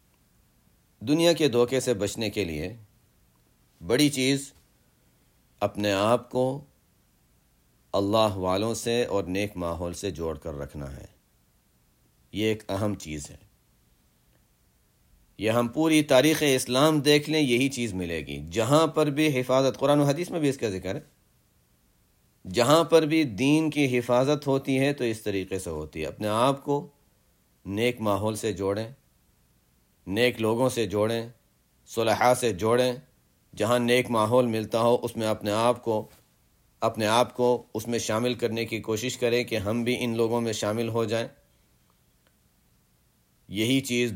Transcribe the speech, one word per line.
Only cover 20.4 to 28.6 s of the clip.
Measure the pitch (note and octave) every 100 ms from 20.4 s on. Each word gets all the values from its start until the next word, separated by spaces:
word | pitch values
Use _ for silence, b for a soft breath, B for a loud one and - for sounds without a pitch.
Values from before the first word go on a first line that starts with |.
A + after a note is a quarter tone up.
| D3
اس | C3
کا | A2+
ذکر | F#2+ F2+ G#2
ہے، | - _ _ _ _ _ _ _ _ _ _ _ _ _ -
جہاں | F#2+ A#2+ D#3+
پر | D#3+ E3
بھی | D#3 D#3+
دین | D3+ F#2+ C3+ D#3 D#3
کی | D3 C#3 B2
حفاظت | A#2+ B2 C3 D3 C#3
ہوتی | C3+ C3+ C3+
ہے | C3+
تو | C#3+
اس | B2 A2
طریقے | G#2 G2 F#2+ F#2+
سے | F2
ہوتی | D#2+ D#2 E2
ہے۔ | D2
اپنے | - G#2+
آپ | G#2+ B2+ C3+
کو | - C#3+ - _ _ _ _ _ _ _ F#2+
نیک | G2+ A#2+ A#2+
ماحول | G#2+ G2 G#2+ G#2+
سے | A2+
جوڑیں، | F#2+